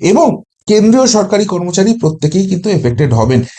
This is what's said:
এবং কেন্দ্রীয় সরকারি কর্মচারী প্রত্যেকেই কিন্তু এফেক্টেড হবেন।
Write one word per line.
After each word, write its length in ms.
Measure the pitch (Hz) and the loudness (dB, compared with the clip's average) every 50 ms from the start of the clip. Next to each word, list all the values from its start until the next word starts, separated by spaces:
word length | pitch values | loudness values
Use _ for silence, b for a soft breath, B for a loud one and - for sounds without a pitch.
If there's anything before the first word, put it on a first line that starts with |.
এবং 420 | - 165 214 294 330 254 156 - - _ _ _ _ | 0 2 2 4 2 2 0 -4 -12 _ _ _ _
কেন্দ্রীয় 400 | - 208 214 202 220 226 262 262 | 0 2 2 4 4 4 4 2
সরকারি 380 | 247 240 214 196 196 220 202 202 | 2 0 0 0 0 -2 -2 -2
কর্মচারী 540 | 190 185 175 180 180 175 190 190 226 226 - | -2 -4 -6 -6 -4 -2 0 0 0 0 0
প্রত্যেকেই 480 | - 156 160 - - 147 165 190 196 | -2 -4 -2 -2 -4 -2 0 -2 -2
কিন্তু 220 | 190 190 170 185 214 | -2 -4 -4 -2 -2
এফেক্টেড 440 | 190 165 127 123 120 - 151 135 | -2 -2 -2 -2 -2 0 0 0
হবেন। 300 | 120 117 113 120 131 123 123 B B | 2 0 2 2 0 0 -2 B B